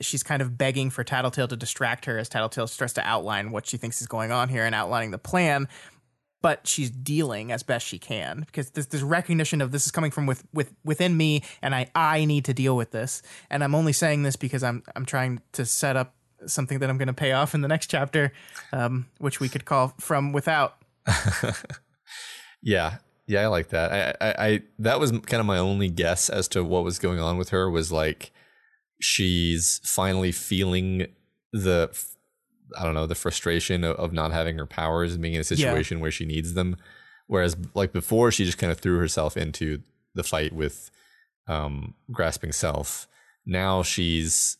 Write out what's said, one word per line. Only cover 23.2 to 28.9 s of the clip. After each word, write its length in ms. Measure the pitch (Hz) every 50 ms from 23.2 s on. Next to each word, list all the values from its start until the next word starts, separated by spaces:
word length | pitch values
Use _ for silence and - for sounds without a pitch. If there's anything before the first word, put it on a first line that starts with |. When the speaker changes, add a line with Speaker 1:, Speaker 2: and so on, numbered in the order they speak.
| _
Speaker 2:
Yeah, 160 | - 104 98 104
I 40 | 110
like 220 | 104 85 80 -
that. 460 | - 82 82 85 - 101 95 - - -
I, 60 | - 110
I, 180 | - - 104
I, 160 | 107 107 104 - - _ -
that 220 | 107 113 131 139
was 100 | 151 135
kind 300 | 117 117 - - 131 117
of 60 | 110
my 120 | 104 98 90
only 300 | 90 95 98 98 98 92
guess 400 | 85 85 87 85 90 92 - -
as 180 | - 101 92 -
to 140 | - 95 90
what 220 | 80 90 90 87
was 160 | 87 87 90
going 180 | - 92 90 85
on 200 | 80 80 87 90
with 100 | 90 -
her, 200 | - 92 92 95
was, 220 | 85 82 82 82
like, 400 | 85 78 78 78 78 - - - _ _ _ _ _ _ _ _ _ _ _ _